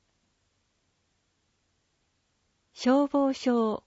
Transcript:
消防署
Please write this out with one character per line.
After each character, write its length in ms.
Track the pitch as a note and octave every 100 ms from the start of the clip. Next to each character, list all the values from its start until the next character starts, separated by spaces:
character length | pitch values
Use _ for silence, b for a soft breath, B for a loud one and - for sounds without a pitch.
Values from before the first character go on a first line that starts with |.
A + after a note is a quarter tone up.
| _ _ _ _ _ _ _ _ _ _ _ _ _ _ _ _ _ _ _ _ _ _ _ _ _ _ _
消 360 | - B3 C4+ C#4+
防 220 | C#4+ C4+
署 520 | C4 B3+ A#3+ A3 G#3+